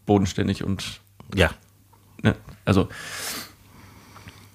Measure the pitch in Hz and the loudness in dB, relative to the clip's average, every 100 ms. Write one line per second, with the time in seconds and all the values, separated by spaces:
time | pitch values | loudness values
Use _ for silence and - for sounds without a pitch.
0 | - 101 92 - 98 98 87 92 - - | 4 4 4 0 -2 -2 -4 -6 -8 -14
1 | _ - - 95 82 - _ _ _ _ | _ -20 -4 2 2 0 _ _ _ _
2 | _ - 110 - - - - 95 - - | _ -2 0 0 -6 -4 2 2 2 -6
3 | - - - - - - - - - - | -12 -10 -10 -10 -12 -20 -20 -20 -20 -20
4 | - - - - - | -20 -20 -20 -20 -20